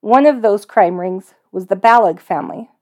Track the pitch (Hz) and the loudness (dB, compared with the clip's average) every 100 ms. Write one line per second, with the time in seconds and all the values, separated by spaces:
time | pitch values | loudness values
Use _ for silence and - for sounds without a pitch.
0 | 202 247 285 262 220 202 - - 180 180 | 2 2 2 2 0 -2 -2 0 0 0
1 | 180 185 - _ _ 185 185 190 226 233 | -8 -8 -12 _ _ -14 -8 -2 2 2
2 | 202 165 _ 165 90 - 226 _ | 2 -4 _ -8 -8 -14 -16 _